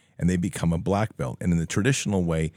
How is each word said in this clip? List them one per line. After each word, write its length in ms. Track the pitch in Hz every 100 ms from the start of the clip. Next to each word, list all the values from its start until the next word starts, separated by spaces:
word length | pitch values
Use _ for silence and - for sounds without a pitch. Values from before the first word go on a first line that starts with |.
| _ -
and 100 | 87
they 60 | 90
become 380 | 95 - 85
a 40 | 82
black 380 | 92 98 107 -
belt. 220 | 65 -
And 140 | 90
in 40 | 85
the 80 | 82
traditional 580 | - 113 135 101 98 85
way, 260 | 80 80